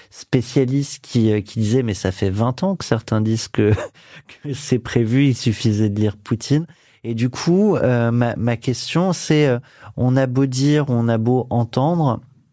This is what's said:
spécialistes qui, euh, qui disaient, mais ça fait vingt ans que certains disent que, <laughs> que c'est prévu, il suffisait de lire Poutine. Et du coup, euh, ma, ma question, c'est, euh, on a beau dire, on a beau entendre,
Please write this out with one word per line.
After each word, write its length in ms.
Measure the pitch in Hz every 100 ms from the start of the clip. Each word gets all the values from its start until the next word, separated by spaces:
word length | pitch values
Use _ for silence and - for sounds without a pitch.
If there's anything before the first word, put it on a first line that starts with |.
| -
spécialistes 880 | - - 135 120 - 127 139 143 -
qui, 300 | - 123 110
euh, 100 | 107
qui 180 | 98 -
disaient, 240 | 104 127
mais 100 | 120
ça 180 | 95 95
fait 180 | 92 98
vingt 340 | 95 117 127
ans 120 | 185 190
que 100 | -
certains 360 | 113 - 110
disent 260 | 110 110 -
que, 240 | - 107 107 - - -
<laughs> 380 | - - -
que 100 | 151
c'est 260 | 135 - 127
prévu, 460 | - 135 113 127 143
il 100 | 123
suffisait 540 | - 104 117 104 107
de 100 | 101
lire 180 | 107 -
Poutine. 480 | - 110 - 143 165 - _ _
Et 120 | 117 113
du 140 | 123
coup, 460 | 127 - 180 208 170
euh, 360 | 123 123 117
ma, 240 | 120 120 107
ma 220 | 113 117
question, 560 | - 120 - 165 185
c'est, 340 | 165 - 151 143
euh, 120 | 120 - - - -
on 180 | 127 127
a 120 | 131
beau 180 | 127 139
dire, 400 | 127 139 147 143
on 180 | 120 117
a 100 | 113
beau 300 | 113 127 120
entendre, 720 | 117 117 - 139 175 147 113 - _ _